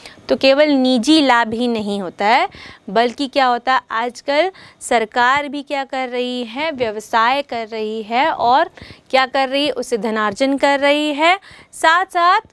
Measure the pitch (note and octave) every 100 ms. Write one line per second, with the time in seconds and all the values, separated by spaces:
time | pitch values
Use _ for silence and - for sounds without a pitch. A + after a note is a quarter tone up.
0 | - - - C4 C4+ C4+ D4+ C#4 B3+ B3+
1 | B3 D#4+ C4+ A#3+ A3+ A3+ B3 A3 G3+ G3+
2 | F3+ - G#3 C4 F#4 - - - - G3+
3 | A#3+ A3+ C4+ C#4 B3+ A#3+ - B3+ - A3
4 | B3 - - C#4+ F4+ - - _ - A#3+
5 | A3 B3 B3 C#4 D4 C#4+ C#4 C#4+ C4+ C4
6 | B3+ B3 B3 B3 A#3 A#3+ D#4+ C4+ A3+ G#3
7 | - A#3 A#3 C#4 C#4 A#3+ A3 A3+ G#3+ A3
8 | G#3 A#3+ D#4 - A#3 C4+ F4 - - -
9 | _ C4 B3+ C#4 C4 C#4 D4 - B3 A3+
10 | A3 A3 G#3+ G3+ C4+ C#4 C#4 C#4 C#4+ D4
11 | D4+ C#4 D#4+ G4 - - - - D#4+ E4+
12 | F#4+ F4+ E4+ G#4 -